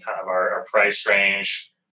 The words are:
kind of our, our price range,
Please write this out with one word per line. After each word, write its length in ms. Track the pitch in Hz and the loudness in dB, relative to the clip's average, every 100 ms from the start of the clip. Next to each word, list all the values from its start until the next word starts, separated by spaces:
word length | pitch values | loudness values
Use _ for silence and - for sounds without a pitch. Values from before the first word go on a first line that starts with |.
| - | -8
kind 140 | 101 | -6
of 60 | 95 | -2
our, 240 | 110 107 | 0 0
our 140 | 104 - | -2 -2
price 360 | 107 101 101 110 | 2 2 2 2
range, 600 | 101 98 98 98 - - _ _ | 2 2 0 -2 -4 -6 _ _